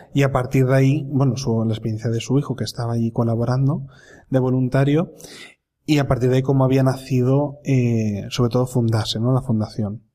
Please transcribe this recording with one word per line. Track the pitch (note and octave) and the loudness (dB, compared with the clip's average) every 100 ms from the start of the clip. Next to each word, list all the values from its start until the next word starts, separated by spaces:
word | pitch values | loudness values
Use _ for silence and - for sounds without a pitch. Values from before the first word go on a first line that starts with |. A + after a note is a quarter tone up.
| - | -6
y | C#3 | 0
a | C#3 | 2
partir | C3+ B2+ C3+ B2+ | 0 0 0 2
de | C3+ | 4
ahí, | C3+ D3 C3+ | 4 2 -2
bueno, | B2+ C3+ A2 | 0 0 0
su, | - A2+ | -2 -2
la | A2+ | 0
experiencia | A2 A2+ G#2+ A#2 | -2 -4 -4 -4
de | A#2 | -4
su | - C3 | -2 -2
hijo, | C#3+ | -2
que | B2 | -4
estaba | G#2 - A#2 | -8 -6 -4
allí | A#2 A2+ | -2 -2
colaborando | A#2 A#2 A2+ A#2+ B2+ C3+ D#3+ C3+ - - - - | 0 0 0 0 0 0 -2 -6 -18 -20 -20 -4
de | C3 | 0
voluntario, | B2+ B2+ B2+ C3+ C#3 D3 F3 - - - - - _ _ | 0 0 0 2 2 2 -2 -8 -20 -20 -20 -20 _ _
y | - D3+ | 0 0
a | C3+ | 2
partir | B2+ B2 | 0 2
de | B2+ | 2
ahí | |
cómo | C3 C3+ | 2 2
había | C3 C3+ | 4 4
nacido, | C3 C3 - B2+ B2 C3+ C#3+ - | 2 0 -2 0 2 2 0 -4
eh, | - C3 A#2+ A#2 G#2+ G2+ G#2+ | -2 2 2 2 0 -4 -6
sobre | - B2 | -2 0
todo | B2 B2+ | 0 0
Fundase, | C3+ A#2 A2 G#2 A2 | 0 0 0 -2 -2
¿no? | A#2 | 0
La | C3 | 0
fundación. | C3 A2 G#2+ - G#2 G#2+ - | 0 -2 -2 -4 -6 -8 -14